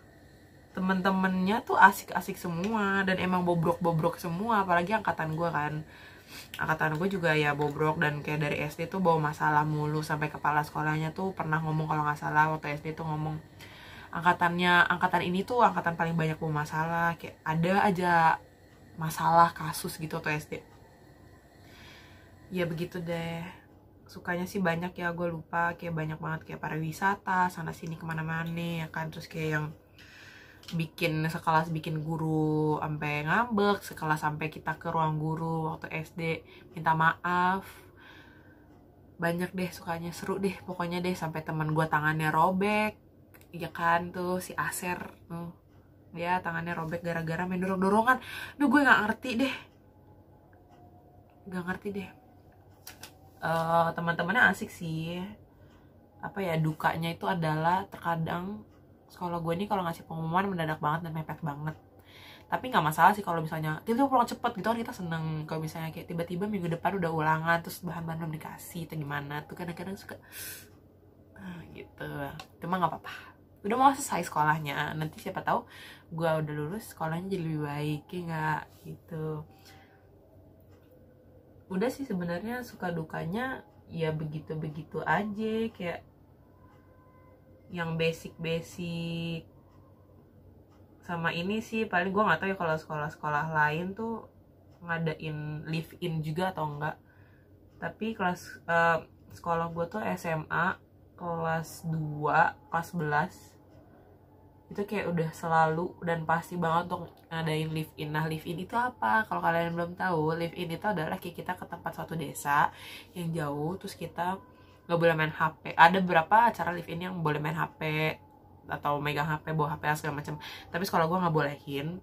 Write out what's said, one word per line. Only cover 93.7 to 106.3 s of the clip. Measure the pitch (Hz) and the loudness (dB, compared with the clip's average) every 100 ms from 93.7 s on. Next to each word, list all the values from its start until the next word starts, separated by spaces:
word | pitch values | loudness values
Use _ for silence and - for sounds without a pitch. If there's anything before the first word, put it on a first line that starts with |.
| 156 180 196 | 2 -4 -6
tuh | 226 220 - - - - - - 175 | -6 -6 -10 -20 -20 -20 -20 -14 -6
ngadain | 165 160 151 156 151 151 151 156 | -2 -2 -4 -6 -6 -6 -8 -4
live | 160 160 - | -4 -4 -6
in | 175 160 | -4 -2
juga | 156 156 190 | -2 0 -2
atau | 175 151 | -2 -4
enggak. | 147 156 - - - - - - - - - | -2 -4 -6 -14 -20 -20 -20 -20 -20 -20 -10
Tapi | 165 - 220 | -10 -6 -6
kelas, | 220 185 170 - - - | -2 -2 -2 -8 -10 0
eh, | 170 170 160 - - - | 4 4 2 -2 -20 -20
sekolah | - 170 165 170 | -10 -2 -2 -2
gue | 165 170 | -4 -4
tuh | 214 | -4
S | 220 180 175 | -4 -4 -2
M | 160 - | -4 -2
A | 156 175 - - - - - | 0 0 -2 -10 -20 -20 -12
kelas | 175 165 165 165 160 - 165 | -6 -4 -2 -2 -4 -8 -4
dua, | 160 151 147 147 151 170 - - | -2 -2 -2 2 6 4 2 -4
kelas | 165 170 | -4 -2
sebelas, | 175 151 147 180 - - - - - - - - - - - - - - | -2 0 2 0 -4 -20 -20 -20 -20 -20 -20 -20 -20 -20 -20 -20 -20 -12
itu | 170 202 | -6 -4
kayak | 202 - | -2 0
udah | 170 160 | 0 -2
selalu | - 170 165 160 160 185 - 170 | -4 2 4 4 2 -2 -4 -2
dan | 170 | -2
pasti | 156 | 0